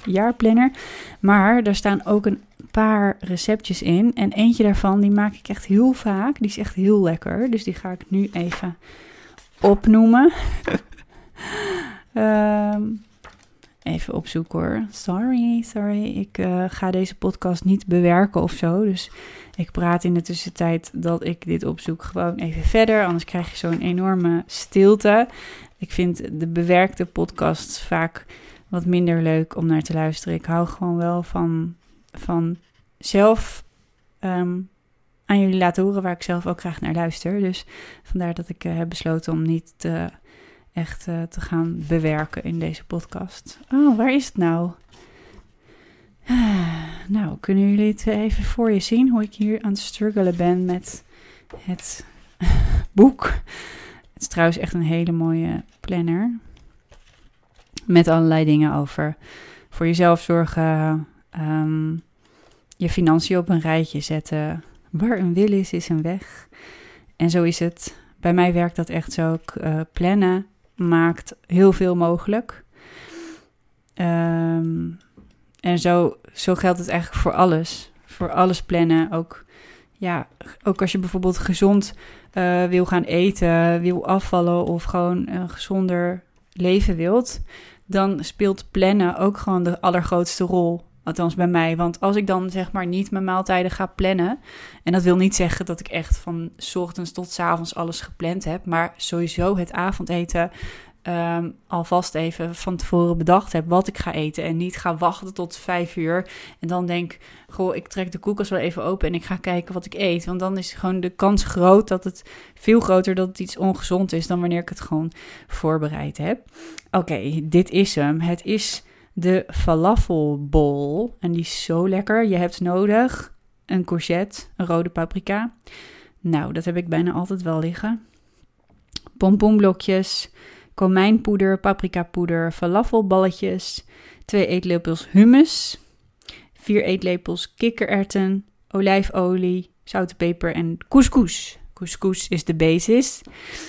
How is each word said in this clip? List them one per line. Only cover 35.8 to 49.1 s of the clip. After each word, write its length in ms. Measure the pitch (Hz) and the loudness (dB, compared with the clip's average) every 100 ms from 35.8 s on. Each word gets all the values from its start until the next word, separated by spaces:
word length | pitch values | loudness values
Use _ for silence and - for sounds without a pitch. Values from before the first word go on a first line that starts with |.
horen 200 | 196 202 | 0 0
waar 100 | 185 | -4
ik 100 | 175 | -6
zelf 240 | - 175 175 | -4 -4 -4
ook 140 | 170 | -6
graag 200 | 180 160 | -8 -8
naar 140 | - | -6
luister. 460 | 165 165 - 170 202 | -4 -4 -4 -6 -2
Dus 260 | 190 185 - - - - | -2 -4 -12 -20 -20 -20
vandaar 320 | - 185 175 | -6 -4 -4
dat 140 | 170 170 | -6 -10
ik, 160 | 175 | -10
eh, 120 | 170 165 | -6 -6
heb 120 | 165 | -6
besloten 440 | - 165 160 165 | -6 -4 -4 -2
om 100 | 160 | -2
niet 320 | 160 165 - _ | 0 -2 -6 _
te 340 | 165 165 170 - _ - - _ _ | -6 -6 -6 -12 _ -20 -20 _ _
echt, 340 | - 165 - - | -10 -8 -10 -8
eh, 140 | 170 | -8
te 180 | 165 - | -8 -10
gaan 440 | - 165 165 170 151 | -4 -2 -2 -4 -2
bewerken 560 | 165 156 151 156 - | 0 0 -2 -4 -8
in 140 | - 165 | -8 -6
deze 260 | 160 156 | -6 -8
podcast. 760 | - 170 - 185 180 - - - - | -8 -10 -8 -12 -12 -14 -20 -20 -2
Oh, 240 | 269 294 220 | 4 4 4
waar 160 | 254 | 2
is 140 | 277 262 | 2 -2
het 100 | - | -2
nou? 340 | 170 165 175 170 _ - - - - - - _ _ - _ _ _ _ - | 0 0 -2 -6 _ -20 -20 -20 -20 -20 -20 _ _ -20 _ _ _ _ 0
<sighs> 560 | 247 220 196 170 160 160 165 175 | 2 2 2 0 -4 -10 -12 -4
Nou, 280 | 208 180 - | -2 -2 -6
kunnen 300 | - 196 202 | 0 2 4
jullie 220 | 202 214 | 4 2
het 140 | 208 - | 0 -2
even 380 | 208 220 - | -2 0 -2
voor 280 | - - 226 | -2 0 2
je 80 | 202 | 0
zien, 300 | - 226 262 | 2 2 4